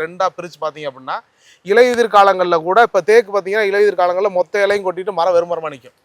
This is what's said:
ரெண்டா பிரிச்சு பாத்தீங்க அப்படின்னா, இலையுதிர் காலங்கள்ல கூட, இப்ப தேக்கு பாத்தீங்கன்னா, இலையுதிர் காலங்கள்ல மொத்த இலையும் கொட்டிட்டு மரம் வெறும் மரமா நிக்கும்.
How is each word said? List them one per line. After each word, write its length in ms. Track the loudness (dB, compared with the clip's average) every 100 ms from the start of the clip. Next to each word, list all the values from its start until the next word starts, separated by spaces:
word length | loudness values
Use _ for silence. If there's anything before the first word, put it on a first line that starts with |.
| -8
ரெண்டா 200 | -4 -4 -6
பிரிச்சு 240 | -14 -10
பாத்தீங்க 280 | -10 -8 -12
அப்படின்னா, 300 | -12 -10 -12 -12 _ _ _ -2
இலையுதிர் 500 | 2 2 0 2 4
காலங்கள்ல 440 | 4 2 0 0
கூட, 200 | 0 2
இப்ப 200 | 2 2
தேக்கு 380 | 2 2 2 -2
பாத்தீங்கன்னா, 280 | -4 -2 0
இலையுதிர் 280 | 2 2 2
காலங்கள்ல 300 | 0 0 -2
மொத்த 340 | -2 -2 0
இலையும் 220 | 0 0 -2
கொட்டிட்டு 260 | -6 -6
மரம் 220 | -2 0
வெறும் 180 | 2 0
மரமா 220 | -4 -8
நிக்கும். 200 | -12 -18 _